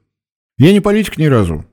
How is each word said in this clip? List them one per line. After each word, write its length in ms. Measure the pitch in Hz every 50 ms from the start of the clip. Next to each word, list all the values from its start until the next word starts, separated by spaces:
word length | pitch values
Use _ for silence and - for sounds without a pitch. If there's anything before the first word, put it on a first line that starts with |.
| _ _ _ _ _ _ _ _ _ _ _
Я 160 | - 131 175
не 80 | 202 202
политик 380 | 170 202 202 220 196 - - 151
ни 80 | 160
разу. 400 | 151 131 110 95 85 80 73 - _